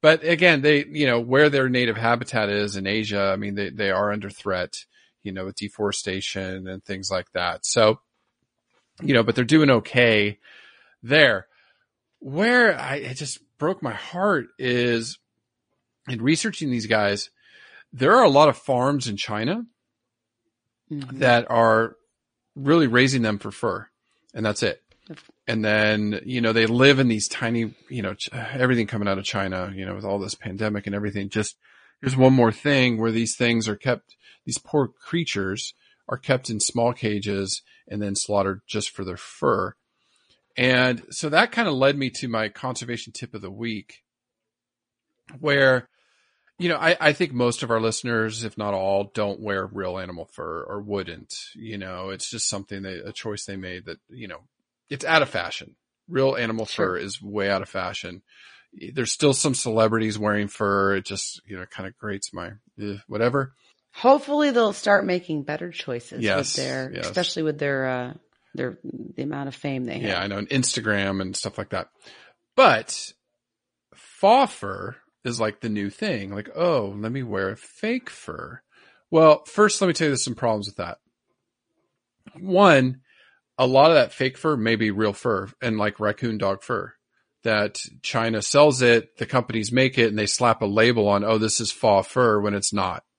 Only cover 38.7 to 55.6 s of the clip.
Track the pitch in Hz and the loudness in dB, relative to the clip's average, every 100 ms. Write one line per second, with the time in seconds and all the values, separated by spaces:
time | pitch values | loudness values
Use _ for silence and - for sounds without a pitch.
38.7 | 107 - - 95 90 - - 143 104 95 | -6 -6 -8 -10 -10 -14 -4 0 0 -2
39.7 | - _ _ _ _ _ _ _ - 127 | -8 _ _ _ _ _ _ _ -2 2
40.7 | 127 127 120 - - 156 156 233 233 214 | 4 2 0 -8 -8 0 2 2 0 -2
41.7 | 135 135 143 131 - 127 113 107 - 131 | 2 2 2 -4 -6 -6 -4 -4 -6 -8
42.7 | 123 123 117 - - 120 107 98 98 117 | -8 -8 -10 -10 -14 -14 -12 -14 -10 -8
43.7 | 107 - - _ _ _ _ _ _ _ | -8 -12 -20 _ _ _ _ _ _ _
44.7 | _ _ _ _ _ _ 135 147 139 135 | _ _ _ _ _ _ -6 0 4 4
45.7 | 127 - _ _ _ _ _ _ _ 175 | 4 0 _ _ _ _ _ _ _ -2
46.7 | 156 165 170 156 147 165 123 120 117 120 | 2 2 4 2 2 -2 0 0 0 -2
47.7 | 113 113 113 123 117 110 107 113 - 104 | 0 0 -2 -4 -2 -2 -4 -10 -6 -4
48.7 | 98 95 98 101 - 101 98 107 98 98 | -2 0 0 -2 -4 -4 -4 -6 -6 -6
49.7 | 101 92 92 92 87 80 - 82 82 - | -6 -6 -6 -10 -12 -14 -12 -10 -10 -10
50.7 | 104 104 101 90 85 - - - - 110 | -12 -6 -6 -6 -12 -14 -16 -16 -16 -14
51.7 | 104 92 92 95 95 - 117 - 101 98 | -12 -10 -10 -10 -10 -10 -6 -6 -6 -10
52.7 | 98 95 90 98 - 110 101 - 98 92 | -12 -10 -12 -12 -12 -10 -10 -10 -12 -10
53.7 | 90 85 82 _ 120 104 82 _ _ _ | -12 -14 -18 _ -18 -16 -16 _ _ _
54.7 | _ _ 135 131 160 139 107 85 - | _ _ -10 0 2 2 -2 -6 -10